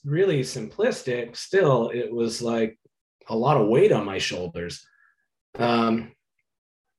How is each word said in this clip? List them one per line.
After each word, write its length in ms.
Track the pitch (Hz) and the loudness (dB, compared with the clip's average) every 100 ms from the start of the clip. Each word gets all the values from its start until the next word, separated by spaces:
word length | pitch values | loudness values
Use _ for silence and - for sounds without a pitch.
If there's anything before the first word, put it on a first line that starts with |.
really 380 | 143 156 196 143 | -4 0 2 0
simplistic, 960 | 123 123 107 - 233 - 131 120 117 - | -2 -8 -8 -2 -2 -2 -4 -6 -6 -12
still, 540 | - 190 156 123 113 | -2 2 4 4 2
it 220 | 120 110 | -4 -4
was, 300 | 117 113 - | -2 -2 -2
like, 360 | 117 117 110 - _ _ _ _ - | -2 0 -2 -4 _ _ _ _ -6
a 60 | 113 | 0
lot 200 | 135 139 | 2 4
of 100 | 104 | 4
weight 240 | 131 208 | 4 4
on 140 | 117 | 4
my 140 | 98 95 | -2 -4
shoulders. 680 | - 90 90 87 87 - - _ _ _ _ _ _ - | -6 -6 -8 -8 -10 -12 -18 _ _ _ _ _ _ -2
Um, 540 | 117 117 113 113 - _ _ _ _ _ _ _ _ | 0 2 2 0 -4 _ _ _ _ _ _ _ _